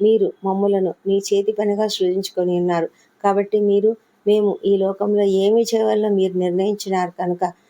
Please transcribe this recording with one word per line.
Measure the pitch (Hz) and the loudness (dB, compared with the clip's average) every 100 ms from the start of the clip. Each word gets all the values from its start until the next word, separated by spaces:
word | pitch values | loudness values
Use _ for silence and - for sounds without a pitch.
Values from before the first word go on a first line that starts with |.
మీరు | 208 220 185 - | 2 2 0 -2
మమ్ములను | 190 190 202 196 185 - 196 | -4 -2 0 0 -2 -4 -2
నీ | 196 | -2
చేతి | 196 202 202 | 0 0 0
పనిగా | 208 208 202 214 | -2 -2 -2 -2
సృజించుకొని | - 180 190 190 - 180 175 | -2 -2 -2 -4 -4 -2 0
ఉన్నారు. | 175 170 165 - _ _ | 0 0 -4 -8 _ _
కాబట్టి | 202 196 202 208 | -2 0 0 0
మీరు, | 202 202 214 226 _ _ 208 | 2 2 2 -2 _ _ 0
మేము | 214 208 - | 2 2 0
ఈ | 196 196 | 0 0
లోకంలో | 190 196 202 208 | 0 -2 -2 0
ఏమి | 202 190 196 226 | 2 2 2 2
చేయవాలో | 226 220 220 214 214 | 2 0 0 0 0
మీరు | 196 190 185 | 0 0 0
నిర్ణయించినారు | 180 180 196 208 196 185 180 | -2 0 -2 -4 -4 -4 -4
కనుక, | 175 180 175 180 - _ | -4 -6 -2 -4 -6 _